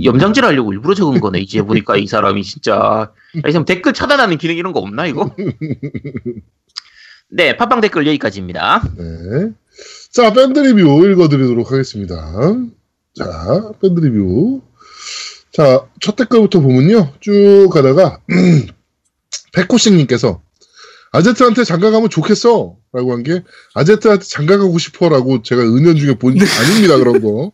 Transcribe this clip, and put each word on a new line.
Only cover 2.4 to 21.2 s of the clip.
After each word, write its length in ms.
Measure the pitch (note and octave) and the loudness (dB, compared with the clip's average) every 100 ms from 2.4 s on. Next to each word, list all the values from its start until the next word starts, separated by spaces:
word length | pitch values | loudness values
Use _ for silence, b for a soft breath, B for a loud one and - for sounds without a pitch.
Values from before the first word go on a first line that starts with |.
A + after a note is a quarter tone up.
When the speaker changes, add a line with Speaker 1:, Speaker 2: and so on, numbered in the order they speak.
Speaker 1:
진짜. 680 | G2 - - G#2 G#2+ G#2+ G#2+ b b E3 | -6 -8 -4 0 0 -2 -6 b b -8
아니, 80 | C#3+ | -4
그럼 140 | D#3+ D3+ | -2 -2
댓글 260 | F#3 C4+ | -4 -4
차단하는 460 | - - C#4+ A3+ D#3 | -4 -2 -2 -2 -2
기능 180 | E3 E3 | -6 -6
이런 160 | F#3 | -6
거 80 | E3 | -6
없나, 240 | F#2+ G#2+ F3 | -8 -6 -6
이거? 240 | D3 G#3 - | -4 -6 -8
Speaker 2:
<laughs> 1900 | F#3+ - D#3 - C#3+ A#2 C#3+ C#3 A#2+ A#2 - _ _ - - _ - _ _ | -10 -8 -10 -10 -12 -12 -12 -12 -12 -14 -16 _ _ -20 -20 _ -20 _ _
Speaker 1:
네, 260 | - D#3 A#2+ | -4 -4 -2
팟빵 240 | A#3 B3 | -2 -2
댓글 240 | G#3+ E3+ D3 | -2 -2 -2
여기까지입니다. 760 | D3 A2+ G2 F2+ F2 F2+ G3 - F#2+ | -2 -4 -8 -10 -6 -2 -2 -4 -10
Speaker 2:
네. 560 | E2+ E2 F2 B2+ G#3+ G#3+ _ B B B B | -14 -14 -8 -6 -6 -10 _ B B B B
자, 220 | - A#3 | 0 2
밴드 260 | A3 C4+ C#4 | 4 2 2
리뷰 460 | C4+ G#3+ E3 C#3 G3 | 4 4 4 6 4
읽어드리도록 600 | F#3+ E3 C#3+ B2+ A#2+ A#2 | 4 2 2 0 -2 -2
하겠습니다. 460 | C3+ C3 G#2+ F#2 E2+ D#2 F2 D3 A#3+ A#3+ - _ _ _ | -4 -4 -8 -10 -10 -10 -4 -2 -2 -6 -14 _ _ _
자, 580 | - F#2 D#2+ F2 D#3 A3 G#3+ | -12 -12 -8 -4 -4 -4 -4
밴드 180 | G3 E3+ | -2 0
리뷰. 640 | D3+ A2 F#2+ F#2+ G#3 C4+ - _ B B B B B B B | 0 0 -2 0 -2 -4 -12 _ B B B B B B B
자, 320 | - D3 B2+ - - | 0 2 2 -2 -10
첫 160 | - - | -6 -4
댓글부터 440 | A#3+ A#3 G3+ F#3+ | 0 2 2 2
보면요. 520 | C3+ B2+ D3+ A3+ D3+ - | 4 4 4 2 0 -4
쭉 480 | - G3+ G3+ G3+ F#3+ | 0 4 6 6 6
가다가, 480 | D#3+ C3 C#3+ E3+ - - | 4 2 4 2 0 -4
<clears throat> 1200 | F3 F3+ D#3 G#2+ - _ _ _ _ _ - _ | 0 2 2 0 -10 _ _ _ _ _ -18 _
백호식님께서 880 | - F#3 A#3+ A3+ F#3 C3+ A#2+ A#2 E2 _ _ b b b b b | -4 0 2 4 4 2 0 -2 -4 _ _ b b b b b
"아제트한테 520 | - | 0